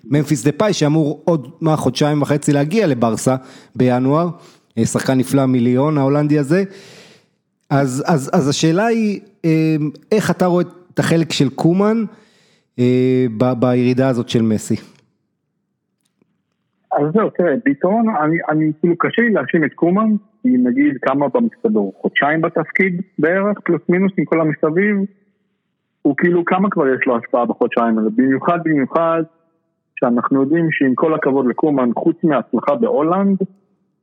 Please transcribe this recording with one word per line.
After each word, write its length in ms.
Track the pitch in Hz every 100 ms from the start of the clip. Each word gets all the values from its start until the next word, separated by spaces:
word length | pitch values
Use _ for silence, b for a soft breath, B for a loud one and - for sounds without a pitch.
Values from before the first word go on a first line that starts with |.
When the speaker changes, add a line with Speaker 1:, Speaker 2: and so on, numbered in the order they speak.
Speaker 1:
ממפיס 420 | - 143 143 147 131
דפאי, 260 | 143 214
שאמור 500 | 175 147 160 147 151
עוד, 260 | - 165 120 -
מה, 160 | 160 151
חודשיים 460 | 131 - 147 147
וחצי 300 | 139 143 151
להגיע 340 | 143 147 220 185
לברסה 500 | 120 117 110 - 131 - B B 113
בינואר, 520 | 127 123 131 151 175 160 B B B -
אה, 80 | 113
שחקן 320 | 117 - 131
נפלא 280 | 120 139 131
מליון, 520 | 127 120 123 151 147
ההולנדי 400 | 135 147 147 151
הזה. 260 | 135 180 196 B B B B B B _ _ _ -
אז, 340 | 139 139 131 143
אז, 240 | 160 135
אז 160 | 185 139
השאלה 380 | 143 160 170 226
היא, 340 | 226 214 196 - _
אה, 320 | 165 160 160 156 151 - -
איך 180 | 214 185
אתה 160 | 175 180
רואה 180 | 175 175 - -
את 40 | -
החלק 340 | - 165 160
של 160 | - 135
קומן, 560 | - 160 180 202 226 208 b b b b b b -
אה, 480 | 123 127 127 127 127 110
ב-, 140 | 127 123
בירידה 480 | 123 123 123 127 135
הזאת 200 | 120 117
של 140 | 120
מסי? 340 | 113 104 - 110 - _ _ _ _ _ _ _ _ _ _ _ _ _ _ _ _ _ _ _ -
Speaker 2:
אז 140 | - 147
זהו, 160 | 196 175
תראה, 220 | - 175 131
בעיקרון, 520 | 139 139 180 220 220 156
אני, 120 | 151 165 -
אני, 240 | 156 156 151
כאילו, 180 | 175 170
קשה 240 | 143 175
לי 100 | 233
להאשים 320 | 185 131 175
את 80 | 147
קומן, 360 | - 170 190 220 208 - _
כי 60 | 254
נגיד 460 | 127 247 139 147 139
כמה 240 | - 135 143
במצטבר, 520 | 127 117 - 110 107 98 -
חודשיים 400 | - - - 160
בתפקיד 640 | 165 170 156 - 190 175 - -
בערך, 400 | 151 190 202 202
פלוס 160 | - 160 -
מינוס 240 | 180 190 -
עם 80 |
כל 160 | 147 165
המסביב, 560 | 160 147 156 165 208 202 196 _ _ _ _ _ _ _ _ _
הוא 140 | 147 139
כאילו, 280 | 175 175
כמה 260 | 170 185 202
כבר 180 | 190 139
יש 180 | 131 131
לו 100 | 120
השפעה 300 | - 123 113
בחודשיים 520 | - 120 - 117 110
האלה? 120 | 110 110
במיוחד, 420 | 131 135 165 175
במיוחד, 580 | 160 147 127 165 165 165 160 _ _ _ _ _ _ -
שאנחנו 440 | 131 120 - 139
יודעים 280 | 135 170 160
שעם 240 | - 135
כל 200 | 123 165
הכבוד 320 | 156 147 135 127
לקומן, 440 | 110 156 139 120 110
חוץ 200 | 170 160
מההצלחה 500 | 160 131 - - -
בהולנד, 600 | 139 165 120 156 185 196 190 190 _ _ _ _ _